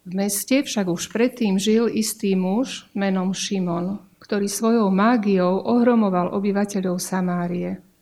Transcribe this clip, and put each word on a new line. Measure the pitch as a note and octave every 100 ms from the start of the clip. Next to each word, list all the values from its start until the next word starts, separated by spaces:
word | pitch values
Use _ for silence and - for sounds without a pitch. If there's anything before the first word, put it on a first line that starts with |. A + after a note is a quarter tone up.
V | F3+ F#3
meste | G3+ G3+ - C4 C#4+
však | - F#3+
už | G3 -
predtým | A3+ B3 B3 G#3+ F#3+
žil | G#3 A3 A#3
istý | - G#3+ - G3+
muž | F#3+ F#3 G3+ C4 - - G#3
menom | G3 F#3+ F#3 F#3
Šimon, | - G3 F3+ E3+ F3+ G3+ - _
ktorý | - G#3 G3+
svojou | - A3+ A#3 G3+
mágiou | F#3+ G#3+ B3 G3+ F#3+ F3+ F#3+
ohromoval | - A#3+ A#3+ A#3 G#3 F3+ F3+
obyvateľov | G3+ G3+ G3 G3+ G3+ F#3 F3+
Samárie. | - F#3+ F3+ F3 F3 F3 F3+ F#3 _ _